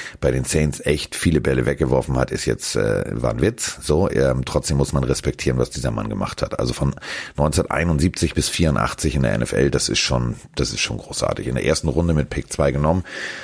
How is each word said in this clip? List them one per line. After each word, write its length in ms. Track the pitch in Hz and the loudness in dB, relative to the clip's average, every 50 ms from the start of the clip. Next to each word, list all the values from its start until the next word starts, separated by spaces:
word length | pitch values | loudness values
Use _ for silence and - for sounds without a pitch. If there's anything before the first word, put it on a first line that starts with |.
| - - - - | -12 -14 -8 0
bei 100 | - 67 | 0 2
den 140 | 64 65 64 | 2 2 0
Saints 400 | - - 80 78 73 69 - - | 0 2 2 2 2 0 0 0
echt 300 | 71 76 - - - - | 0 0 0 -2 -6 -6
viele 260 | - - 90 80 71 | 0 2 4 4 4
Bälle 240 | 62 69 65 64 58 | 2 2 2 2 2
weggeworfen 540 | 69 69 - 80 64 65 64 62 - 65 64 | 0 0 0 2 2 2 2 2 2 0 0
hat, 120 | 64 - | 0 0
ist 140 | - - - | -2 -2 -2
jetzt, 320 | 67 57 - - - - | -2 -2 -2 -4 -4 -2
äh, 280 | 52 50 55 50 50 - - | 0 0 2 0 0 -2 -4
war 200 | - 58 60 62 | -4 -2 -2 -2
ein 100 | 58 58 | 0 2
Witz. 380 | 80 104 120 - - - - - | 2 0 0 -2 -6 -8 -8 -6
So, 300 | - - 76 82 98 - | -2 0 2 2 2 2
ähm, 340 | - - 67 65 64 65 65 | 2 2 2 2 2 0 -2
trotzdem 320 | - - 73 - - 76 | -2 -2 -2 0 0 2
muss 160 | 67 67 - | 2 2 2
man 100 | - 69 | 2 0
respektieren, 540 | 65 62 65 - - 69 - - - 69 64 64 | 2 2 0 0 -2 -4 -4 0 0 0 2 2
was 120 | 60 - | 0 -2
dieser 220 | - 64 62 62 | -2 -4 -4 -2
Mann 180 | 55 52 52 53 | -2 -2 -4 -4
gemacht 320 | 52 50 - - - - | -4 -4 -4 -6 -4 -4
hat. 180 | - - - - | -4 -4 -4 -4
Also 140 | - 62 - | -4 -4 -2
von 200 | - 69 69 - - - - - - - - - - | 0 0 -2 -2 -4 -10 -10 -10 -10 -10 -6 0 2
neunzehnhunderteinundsiebzig 960 | 73 78 76 - 80 - - 73 85 87 78 69 82 90 - - 87 78 - | 2 2 2 2 0 0 0 0 2 2 4 4 2 2 2 0 -2 0 0
bis 160 | - - - | 0 -2 0
vierundachtzig 640 | - - 87 78 67 50 53 - - - - 76 67 | 0 2 2 2 4 2 0 -2 -2 -2 -2 0 0
in 80 | 71 | 2
der 100 | 64 53 | 2 2
N 80 | 50 57 | 2 0
F 120 | 58 - | -2 0
L, 180 | - - 69 69 | 2 2 2 4
das 180 | 64 64 - - | 2 0 0 0
ist 120 | 52 - | 0 0
schon, 340 | - - 64 62 60 58 55 - - - - | 2 2 0 0 0 -2 -4 -6 -12 -8 -4
das 180 | - 65 - | -4 -2 -2
ist 80 | 50 - | -2 -4
schon 180 | - - 55 - | -4 -4 -4 -8
großartig. 480 | - - - - - 50 50 - - | -8 -8 -4 -2 -2 0 -2 -2 -4
In 80 | 62 64 | -2 -2
der 100 | 57 50 | 0 0
ersten 240 | 67 78 - - 78 | 0 0 2 0 0
Runde 240 | 62 78 85 85 | 2 2 2 4
mit 160 | 80 73 69 - | 2 2 0 0
Pick 240 | - - - - | -4 -6 -6 -4
zwei 180 | - - 73 71 | -2 0 2 2
genommen. 320 | 67 71 73 78 85 92 - - - - - - - - | 2 2 2 2 2 2 0 -4 -10 -10 -10 -10 -10 -12